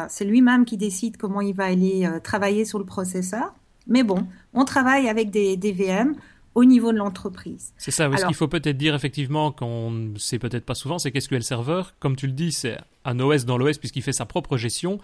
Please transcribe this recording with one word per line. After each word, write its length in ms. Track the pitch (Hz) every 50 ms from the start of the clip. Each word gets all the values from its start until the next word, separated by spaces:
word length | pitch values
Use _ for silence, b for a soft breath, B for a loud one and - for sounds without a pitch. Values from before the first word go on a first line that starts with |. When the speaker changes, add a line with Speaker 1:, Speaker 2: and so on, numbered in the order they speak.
| 165 -
Speaker 1:
c'est 160 | - - 202
lui-même 400 | 202 220 254 254 240 247 254 240
qui 120 | 240 233
décide 400 | 190 214 208 185 - 233 226 226
comment 240 | - - 196 196 202
il 120 | 202 202 190
va 100 | 190 190
aller, 400 | 185 185 185 185 190 190 190 185
euh, 140 | 165 160 165
travailler 440 | - - - 202 202 196 202 214 220
sur 160 | 220 - 208
le 60 | 202
processeur. 680 | 185 - 196 185 185 185 185 185 185 208 226 294 392 - _ _ _ _ _ _
Mais 160 | 233 220 262 254
bon, 240 | 208 185 185 - - B B B B -
on 120 | 240 269
travaille 440 | 269 - 277 254 254 269 277 269 226
avec 200 | 214 226 220 208
des, 260 | 190 214 202 196 190
des 140 | 185 196 208
V 140 | 190 180 196
M 300 | 185 185 196 240 302 294 - B B B B B B -
au 80 | 233 247
niveau 260 | 254 254 233 226 233
de 60 | 226
l'entreprise. 760 | 214 202 202 185 - - 202 185 - - - - - - - -
Speaker 2:
C'est 140 | - - -
ça, 160 | 123 - 156 139
oui, 40 | 135
ce 60 | -
Speaker 1:
Alors 60 | 185 180
Speaker 2:
qu'il 60 | 160
faut 100 | - 165
peut-être 300 | 143 170 165 139 151 143
dire 180 | 131 147 156 147
effectivement 560 | 139 151 139 - 147 139 127 147 151 151 151
qu'on 400 | 131 - 127 117 117 117 113 113
ne 260 | 117 113 113 110 104
sait 220 | 104 - - 131 113
peut-être 260 | - 117 117 120 -
pas 80 | - 127
souvent, 220 | - - 139 170 175
c'est 120 | - -
qu'S 160 | 117 139 123
Q 80 | - 135
L 80 | 123 113
Server, 400 | - 131 117 117 139 165 185 180 - - _
comme 160 | - 143 131
tu 100 | 131 -
le 60 | 135 131
dis, 180 | 135 170 170
c'est 260 | 147 - - 120 107 - - _ _ _ -
un 160 | 127 123 123
O 100 | 131 139
S 140 | 156 143 117
dans 120 | 123 123
l'O 120 | 120 131 147
S 80 | 151
puisqu'il 240 | 147 - 127 - 135
fait 100 | - 143
sa 140 | 131 - 127
propre 320 | - - 180 - - 143
gestion, 400 | 120 117 117 - - - 180 202 202